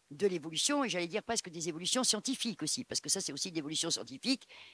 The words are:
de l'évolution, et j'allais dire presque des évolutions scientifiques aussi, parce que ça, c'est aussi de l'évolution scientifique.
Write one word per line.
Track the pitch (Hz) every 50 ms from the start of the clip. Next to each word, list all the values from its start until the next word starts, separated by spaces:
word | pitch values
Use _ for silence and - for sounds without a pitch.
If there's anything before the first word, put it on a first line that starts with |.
| _ _
de | 147 143 196
l'évolution, | 202 180 170 135 165 160 156 - - 294 285 277
et | 220
j'allais | 170 180 175
dire | 196 170 208
presque | - - 233 - - 190
des | 156 170 151 175
évolutions | 156 160 175 - - 254 247
scientifiques | - - 208 - - 269 - - 233 185 - 160
aussi, | 151 - - -
parce | - - -
que | -
ça, | 151 - 196
c'est | 180 - 135
aussi | 139 - 185
de | 165
l'évolution | 165 143 147 160 143 - 165
scientifique. | - - 104 120 131 127 - 233 269 - - - - - - -